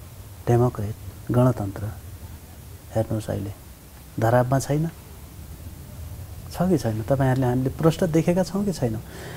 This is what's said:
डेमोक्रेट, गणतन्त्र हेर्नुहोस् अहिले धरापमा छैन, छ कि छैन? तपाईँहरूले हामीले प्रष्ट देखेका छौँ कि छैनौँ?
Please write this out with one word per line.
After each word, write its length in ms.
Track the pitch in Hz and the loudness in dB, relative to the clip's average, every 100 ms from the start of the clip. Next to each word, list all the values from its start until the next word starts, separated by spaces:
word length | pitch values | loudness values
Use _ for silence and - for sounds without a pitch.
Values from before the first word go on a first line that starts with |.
| - - - - - | -18 -18 -18 -4 2
डेमोक्रेट, 480 | 120 120 - 104 - - - - | 4 4 2 -6 -8 -12 -10 0
गणतन्त्र 520 | 120 127 120 101 - 107 - - - - - - - - - - | 4 6 4 -2 -6 -8 -8 -12 -14 -14 -16 -18 -18 -18 -18 -4
हेर्नुहोस् 360 | 113 110 110 104 | -2 0 -2 -2
अहिले 220 | 101 98 - - - - - - - | -4 -4 -8 -16 -20 -20 -20 -12 0
धरापमा 400 | 117 123 123 135 | 4 6 6 2
छैन, 280 | - 147 165 - - - - - - - - - - - - - - - - | 2 0 0 -4 -16 -18 -16 -16 -16 -14 -14 -14 -14 -14 -12 -12 -12 -14 -8
छ 120 | - | 0
कि 160 | 180 160 | 2 4
छैन? 240 | 117 107 | 2 0
तपाईँहरूले 440 | 110 135 135 131 127 | 2 2 4 4 2
हामीले 240 | 127 131 | 2 0
प्रष्ट 340 | - 160 156 | 2 2 4
देखेका 380 | 185 160 160 175 | 4 4 4 2
छौँ 220 | 180 196 | 2 0
कि 80 | 202 | -2
छैनौँ? 300 | 160 120 113 - - - | 0 -2 -2 -8 -12 -12